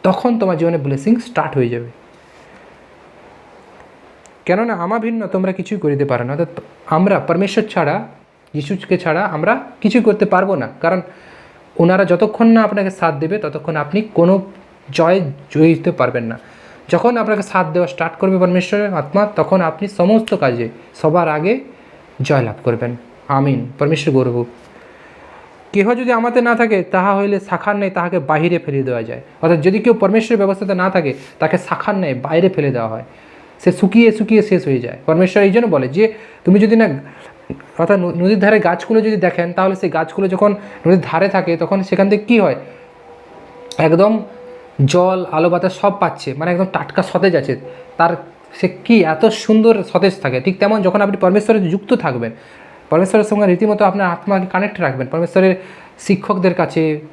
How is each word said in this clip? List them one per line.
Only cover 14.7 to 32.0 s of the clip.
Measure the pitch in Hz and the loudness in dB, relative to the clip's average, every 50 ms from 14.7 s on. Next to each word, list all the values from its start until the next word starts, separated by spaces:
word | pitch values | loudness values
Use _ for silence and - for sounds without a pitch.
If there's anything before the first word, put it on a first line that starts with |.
| - _ _ - | -20 _ _ -8
জয় | 131 - 165 165 185 196 175 139 135 - - - - | -2 0 2 2 2 0 0 -4 -8 -12 -18 -6 0
জয় | 147 156 165 165 | 4 4 4 4
হতে | 165 - 175 | 2 0 -4
পারবেন | 170 - 127 123 120 123 117 | 0 0 -2 -2 -2 -4 -6
না। | 113 113 - - - - - - - - - - - | -6 -10 -12 -16 -20 -20 -20 -20 -20 -20 -20 -4 -2
যখন | - - - 240 247 | -2 2 2 0 0
আপনাকে | 233 214 208 214 202 | 0 0 -2 -2 -2
সাথ | 190 - - 190 180 156 | -4 -2 -2 -2 -2 0
দেওয়া | 156 180 175 | 0 -2 -2
স্টার্ট | 175 180 - 170 165 - | -2 -4 -6 -6 -6 -4
করবে | - 202 190 190 185 | -2 0 0 2 2
পরমেশ্বরের | 185 180 180 180 180 - 208 208 208 202 185 | 2 2 2 0 0 0 -2 -2 -2 -2 -2
আত্মা, | 156 143 147 - 196 208 208 208 | -4 -6 -2 0 0 0 0 -2
তখন | - 151 - 190 190 | -4 0 2 2 0
আপনি | 170 160 160 - 196 | 0 -2 -4 -4 -10
সমস্ত | 196 - - 175 190 220 226 226 - 202 | -8 -2 0 2 4 4 2 2 0 -4
কাজে | 190 147 131 123 117 117 113 - - - - - - | 0 0 -2 0 -2 -4 -6 -8 -14 -20 -20 -12 -4
সবার | - 156 156 180 170 160 | -2 0 2 2 0 0
আগে | 151 151 156 196 240 269 - - - - - - - - - - - - | -2 -2 0 -2 -2 -2 -4 -14 -20 -20 -20 -20 -20 -20 -20 -20 -10 -10
জয় | 135 - 151 135 | -2 0 0 0
লাভ | 120 110 107 - - | 0 -2 -8 -4 -4
করবেন। | 127 117 113 120 120 120 120 - - - - - | -4 -2 -2 -4 -8 -8 -10 -16 -20 -20 -20 -6
আমিন। | - 139 135 139 139 135 117 - - - - | -2 -2 0 0 0 0 -2 -4 -8 -4 -4
পরমেশ্বর | 147 151 160 143 - 160 135 | -2 0 0 -2 -2 0 0
গৌরব | 131 127 123 120 | 0 0 0 -2
হোক। | 120 117 117 - - - - - - - - - - - - - - - - - - - - - - - - - | -4 -6 -6 -10 -20 -20 -20 -20 -20 -20 -20 -20 -20 -20 -20 -20 -20 -20 -20 -20 -20 -20 -20 -20 -20 -20 -2 0
"কেহ | 202 196 220 240 | 0 2 2 0
যদি | 233 254 240 | -2 0 0
আমাতে | 247 226 233 240 233 254 | 0 0 0 0 0 2
না | 233 240 233 | 2 2 2
থাকে, | 226 233 220 214 190 170 | 2 2 2 2 0 0
তাহা | - - 185 185 202 196 | 0 0 0 2 2 2
হইলে | 196 202 202 208 185 | 0 0 0 -2 -4
শাখার | 196 - 180 165 - 208 208 | -2 -4 -6 -4 -2 -2 -2
ন্যায় | 202 202 190 | -2 -2 -2
তাহাকে | 190 180 170 175 190 175 | -2 -4 -4 -2 -2 -4
বাহিরে | 143 143 156 151 160 170 175 170 | -2 0 0 0 2 0 0 -2
ফেলে | 170 - 139 139 131 | -4 -4 -4 -4 -2
দেওয়া | 131 123 117 113 | -2 -4 -4 -6
যায়।" | 117 120 123 - - - - | -8 -10 -14 -14 -20 -10 -2
অর্থাৎ | - 165 175 160 | 0 2 2 4
যদি | 147 185 190 220 | 2 2 0 2
কেউ | - 247 226 | 2 2 2
পরমেশ্বরের | - 196 190 208 226 220 - 240 | 4 2 2 2 0 0 0 0
ব্যবস্থাতে | 202 196 196 196 196 214 190 196 | 0 2 0 0 -2 -2 -4 -2
না | 180 185 190 | 0 0 0
থাকে, | 190 185 156 139 - - - - - - | 0 0 -2 -2 -6 -8 -12 -20 -6 -4
তাকে | 156 156 - | -2 0 0
শাখার | 185 - - 170 - - 208 208 | -2 -2 -4 -6 -4 -2 -4 -2
ন্যায় | 196 | -2